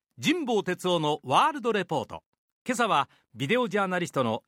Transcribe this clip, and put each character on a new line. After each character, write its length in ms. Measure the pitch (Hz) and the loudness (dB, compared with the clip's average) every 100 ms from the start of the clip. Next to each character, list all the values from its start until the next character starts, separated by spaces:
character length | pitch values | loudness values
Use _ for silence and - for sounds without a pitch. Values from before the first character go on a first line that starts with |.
| _ - | _ -6
ー、 120 | 123 | -2
神 140 | 349 262 | 0 0
保 160 | 214 | -2
哲 240 | 185 180 180 | -2 -4 -2
夫 100 | 175 | 0
の 200 | 151 151 | 0 -2
ワ 200 | 127 151 | 2 2
ー 80 | 294 | 4
ル 80 | 294 | 0
ド 100 | 233 | -2
レ 140 | 208 180 | -2 -2
ポ 160 | 147 | -4
ー 20 | |
ト。 180 | 104 82 _ _ _ _ - | -6 -12 _ _ _ _ -6
今 80 | |
朝 140 | 247 226 | -2 2
は 200 | 156 135 _ _ | 2 0 _ _
ビ 140 | 110 135 | -8 0
デ 80 | 240 | 0
オ 120 | 233 | 2
ジ 100 | 202 | 0
ャ 60 | |
ー 20 | 196 | 0
ナ 120 | 180 | -2
リ 80 | 170 | -2
ス 40 | |
ト 120 | 147 | 0
の 200 | 120 110 | 0 -2